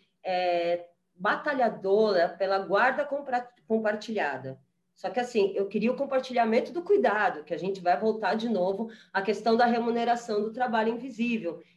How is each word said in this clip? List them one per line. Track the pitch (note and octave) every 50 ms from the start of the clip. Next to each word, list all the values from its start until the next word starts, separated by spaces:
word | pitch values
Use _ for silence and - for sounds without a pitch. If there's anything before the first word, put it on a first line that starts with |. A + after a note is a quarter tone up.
| _ _ _ _ -
é, | F#3 F#3 F3+ F3+ F3+ F3 E3+ E3+ E3+ F3 F3 F3 - _ _ _ _ _
batalhadora | - F3+ G#3 C#4+ D4+ - D#4 C#4+ C4 B3 A3 E3+ - - F#3+ G3 G#3+ A3 G#3+ G3 F3 E3 E3+
pela | - - G3 F#3+ G3 G3
guarda | G3 E3 F#3 G3+ A3+ C4 B3+ - C#4+
compra-, | C#4+ C#4 C#4+ C#4+ C4+ B3+ B3 B3 - _ _ _ -
compartilhada. | A3+ A3 A3 G#3 G#3+ G#3+ - - A3 G3 D#3+ D3 C3+ B2+ B2+ C3 C3 - _ _ _ _ _ _ _
Só | _ - F#3
que, | F#3+ -
assim, | - - - A3+ G3 G3 -
eu | - G3 G3
queria | - G#3+ F#3+ A#3
o | B3+
compartilhamento | C4 C#4 - C4+ C4 C4 - B3+ A#3+ A#3 A3 A3 B3+ - -
do | - F4 E4+
cuidado, | - G4+ G4 A#3+ A#3 G3+ G#3+ G#3 F#3 D#3 D3+ D3+
que | - E3+
a | D3
gente | E3 F#3+ F#3+ F#3
vai | F3 F3 F3+ G3
voltar | G#3+ A3 G#3+ A3 G#3+ F3+ G3+
de | A3 A3 A#3+
novo | A3 F#3 F3 F#3 G3 G3 A3+ A3 - - - _
à | - G3
questão | G3 G#3+ A3 - - A#3 A3+ A3+
da | G#3+
remuneração | A3+ A#3 A#3 A3+ A#3 A#3 A#3 A#3 A#3 A#3+ A#3 - - G#3+ G#3 G#3+
do | A3+ A3
trabalho | B3 B3 A#3+ A3 A3+ A3 A3+ A#3
invisível. | A#3+ - C#4 A#3 G3+ A#3 A#3+ A#3 G3+ E3 E3+ D#3 E3 - _ _